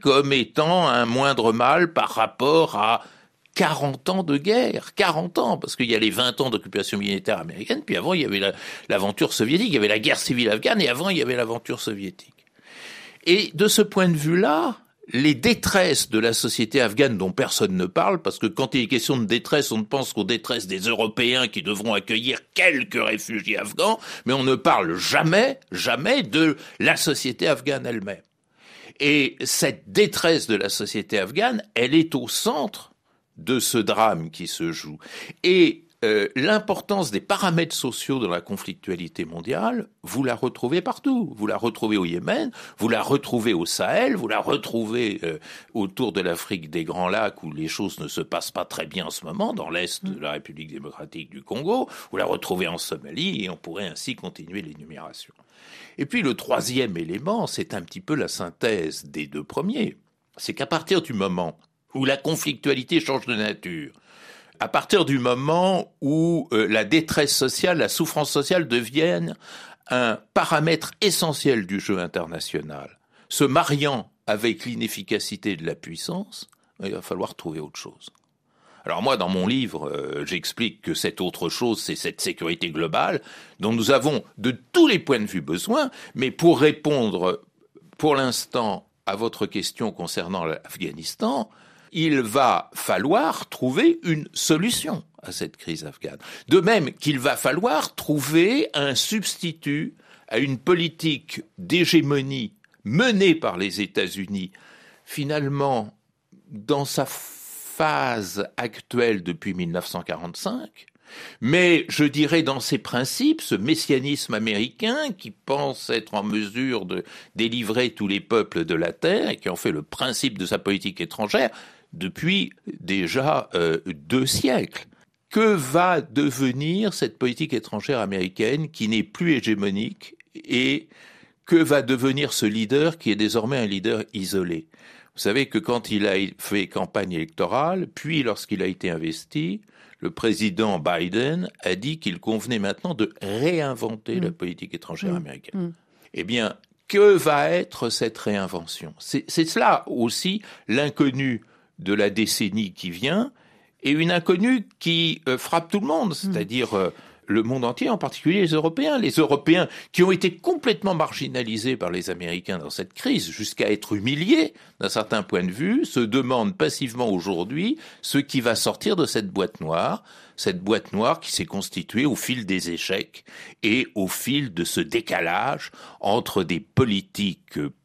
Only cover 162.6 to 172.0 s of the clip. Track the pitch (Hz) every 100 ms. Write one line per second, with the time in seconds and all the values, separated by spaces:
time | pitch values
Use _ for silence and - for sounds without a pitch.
162.6 | 73 - 92 - 254 233 - - 107 -
163.6 | 110 104 - 104 107 143 185 320 320 -
164.6 | - _ 98 117 107 110 98 95 90 98
165.6 | 175 254 320 - 113 131 123 127 104 92
166.6 | 156 - 131 117 120 92 90 85 95 143
167.6 | 208 320 - - - 139 139 135 117 110
168.6 | - - 208 196 131 117 101 95 92 -
169.6 | 78 82 117 202 - - - - - 90
170.6 | 95 107 - 98 110 - - - - 98
171.6 | 92 - 87 110